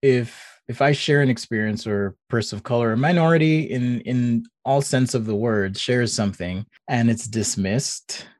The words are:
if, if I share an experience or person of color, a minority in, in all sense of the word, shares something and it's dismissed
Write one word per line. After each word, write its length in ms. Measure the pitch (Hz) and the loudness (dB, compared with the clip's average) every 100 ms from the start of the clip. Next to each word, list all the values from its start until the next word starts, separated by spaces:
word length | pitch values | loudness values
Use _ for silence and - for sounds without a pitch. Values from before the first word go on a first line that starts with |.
if, 580 | 139 123 120 - - - - | 2 2 0 -10 -20 -20 -10
if 140 | 117 | 0
I 100 | 139 | 2
share 300 | 143 - 147 | 2 2 4
an 80 | 139 | 4
experience 580 | 117 - 110 107 107 113 | 0 -2 -2 -2 -2 -2
or 280 | 101 98 92 - | -2 -2 -6 -4
person 280 | 117 104 104 | -4 -4 -8
of 60 | |
color, 280 | - 120 117 | -2 0 0
a 60 | 113 | 2
minority 640 | 147 175 165 165 156 156 | 2 2 4 4 4 2
in, 400 | 156 127 123 120 | 0 -2 -2 -2
in 440 | - 127 120 117 117 _ - | -2 0 0 0 -4 _ 0
all 160 | 139 | 0
sense 320 | 139 127 127 | 2 0 0
of 120 | 127 110 | 0 -2
the 100 | 104 | -2
word, 420 | 117 107 95 98 | 0 0 0 -2
shares 340 | - 123 117 | -2 0 0
something 540 | - 101 98 90 92 107 _ - | 0 -2 -2 -6 -8 -10 _ -4
and 200 | 123 117 | 2 2
it's 180 | 113 113 | 0 -2
dismissed 1000 | 110 98 - 95 113 - - - - - | -4 -4 -2 -2 -2 -4 -8 -12 -14 -14